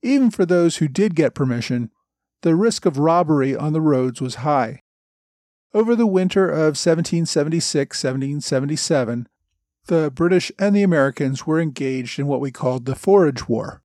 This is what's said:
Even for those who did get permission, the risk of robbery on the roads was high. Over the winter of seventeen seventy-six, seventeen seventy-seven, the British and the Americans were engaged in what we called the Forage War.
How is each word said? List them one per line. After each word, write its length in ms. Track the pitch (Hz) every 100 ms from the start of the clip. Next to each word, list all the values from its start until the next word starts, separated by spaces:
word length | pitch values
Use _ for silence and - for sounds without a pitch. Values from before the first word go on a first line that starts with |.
Even 280 | 240 277 247
for 140 | -
those 340 | 180 180 170 -
who 100 | 156
did 260 | 131 214
get 200 | 165 147
permission, 580 | - 135 120 - 123 117 _ _ _ _ _
the 140 | 170 165
risk 280 | 226 -
of 140 | 185 135
robbery 560 | 151 170 156 151 135
on 180 | 131 151
the 100 | 156
roads 380 | 156 135 127 120
was 160 | 131 117
high. 460 | 147 147 113 135 _ _ _ _ _ _ _ _ _
Over 220 | 214 226
the 120 | 233 226
winter 420 | 185 185 190 185
of 260 | 151 156 143
seventeen 500 | - 165 165 170 160
seventy-six, 760 | 160 147 165 - 151 139 -
seventeen 400 | 135 131 135 147
seventy-seven, 880 | - 135 143 151 - 151 117 120 120 _ _ _ _ _ -
the 240 | 170 151
British 400 | 131 170 185 - -
and 160 | 202
the 80 | 202
Americans 640 | 202 165 139 131 139 135 -
were 140 | 156
engaged 580 | 165 127 135 131 120 -
in 80 | 143
what 140 | 135
we 100 | 139
called 360 | 127 131 127 123
the 100 | 131
Forage 520 | - 196 160 127 -
War. 340 | 113 - -